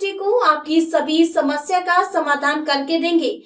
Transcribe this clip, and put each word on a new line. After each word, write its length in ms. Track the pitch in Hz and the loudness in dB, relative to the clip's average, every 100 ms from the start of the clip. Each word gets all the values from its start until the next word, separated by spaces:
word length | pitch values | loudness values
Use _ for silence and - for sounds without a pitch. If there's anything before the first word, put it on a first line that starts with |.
जी 120 | 392 | -6
को, 260 | 392 392 480 | -4 -2 2
आपकी 400 | 311 302 302 330 | 2 0 0 0
सभी 440 | 320 320 277 311 | 2 0 0 2
समस्या 560 | 330 320 269 294 294 359 | 2 2 0 -2 -2 -2
का 220 | 359 370 415 | 2 2 2
समाधान 520 | 349 294 285 285 302 | 0 0 0 0 -2
करके 340 | 302 277 277 330 | -2 -2 0 -2
देंगे। 320 | 339 330 262 - | 2 0 0 -4